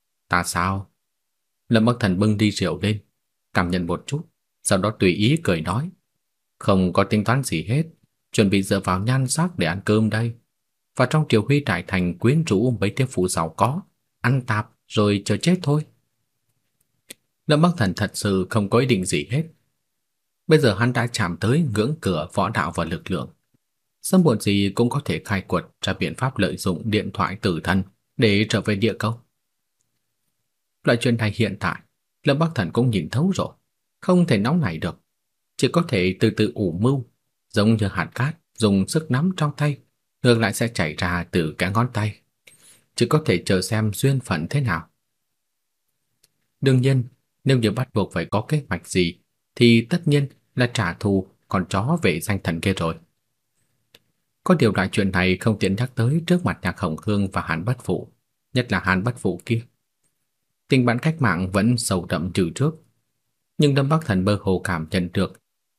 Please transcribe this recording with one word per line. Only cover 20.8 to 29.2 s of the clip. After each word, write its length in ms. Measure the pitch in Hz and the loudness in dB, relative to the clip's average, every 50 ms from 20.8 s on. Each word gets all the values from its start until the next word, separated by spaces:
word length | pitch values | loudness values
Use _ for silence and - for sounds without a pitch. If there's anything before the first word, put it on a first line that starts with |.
| 117 123 127 | 0 0 0
đã 140 | - 117 120 | 0 -2 -2
chạm 300 | - - 110 87 87 - | -4 -4 -4 -4 -4 -2
tới 280 | - 104 127 160 175 135 104 | 0 0 2 2 0 0 0
ngưỡng 200 | 107 107 135 156 160 | 0 0 0 -2 -4
cửa 260 | - 101 90 78 76 - - | -2 -2 -2 -2 -4 -4 -2
võ 160 | 104 95 85 | -2 -2 0
đạo 220 | - - 76 80 85 | 0 -2 -2 -2 -2
và 100 | - 85 | -4 -4
lực 260 | 82 85 80 - - | -4 -4 -8 -6 -6
lượng. 180 | 95 80 - - - _ _ _ _ _ _ _ _ _ _ _ _ _ | -6 -6 -6 -8 -14 _ _ _ _ _ _ _ _ _ _ _ _ _
Sớm 220 | - - - 185 175 | -4 2 2 4 4
muộn 160 | 151 117 104 | 4 2 2
gì 320 | - - 101 101 101 98 98 | 0 0 2 2 2 0 0
cũng 140 | - 120 123 | 0 0 0
có 120 | - 143 - | 0 -2 -4
thể 160 | - 90 80 - | -4 -6 -6 -4
khai 160 | - 104 95 | -4 -4 -4
quật 240 | - - - 87 82 - _ _ | -2 -4 -4 -4 -4 -8 _ _
ra 120 | - 101 95 | -4 -4 -2
biện 220 | - - - - | -2 -4 -6 -4
pháp 220 | - 127 131 - - | -4 -4 -4 -2 -2
lợi 200 | 101 - 92 - | -2 -2 -2 -4
dụng 240 | - 98 90 80 - | -4 -4 -4 -4 -4
điện 260 | 113 104 107 92 98 - | -2 -2 -2 -2 -2 -4
thoại 220 | - 95 - 92 | -4 -4 -4 -4
tử 240 | - - 104 85 80 - | -4 -4 -2 -2 -2 -2
thần 200 | 87 92 98 92 - _ _ _ _ _ - | 0 0 0 0 -2 _ _ _ _ _ 0
để 280 | 123 110 101 101 110 107 | 2 2 4 2 2 0
trở 120 | - 107 | 0 -2
về 140 | - - 107 | -2 -2 -2
địa 180 | 98 104 110 95 - | 0 0 -2 -2 -2
cầu. 200 | - 107 120 - | -4 -4 -4 -6